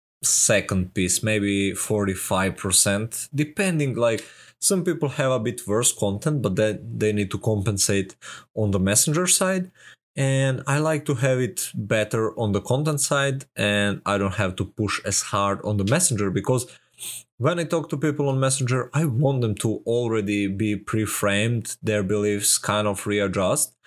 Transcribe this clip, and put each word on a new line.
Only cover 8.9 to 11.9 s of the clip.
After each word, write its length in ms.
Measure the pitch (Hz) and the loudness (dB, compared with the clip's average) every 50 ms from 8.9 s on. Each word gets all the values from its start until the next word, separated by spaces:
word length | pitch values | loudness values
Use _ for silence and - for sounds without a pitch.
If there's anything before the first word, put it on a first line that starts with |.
| 107 - - 165 147 170 180 | 2 2 2 2 2 0 2
side. 460 | 180 - - 196 185 190 185 180 185 _ - - - - _ _ _ - | 2 2 2 2 0 0 -2 -4 -6 _ -20 -20 -20 -20 _ _ _ -4
And 460 | 143 139 135 135 135 135 135 131 - - 139 | -2 0 2 2 2 2 0 0 -2 -2 -2
I 120 | 139 147 | 0 2
like 260 | 156 160 160 147 151 | 2 2 0 0 0
to 100 | - 139 | -2 -2
have 240 | 113 135 135 131 127 | 0 2 2 2 2
it 320 | 127 107 - - - - - | 0 -2 -2 -6 -8 -6 -6
better 640 | - 107 104 | -6 -2 0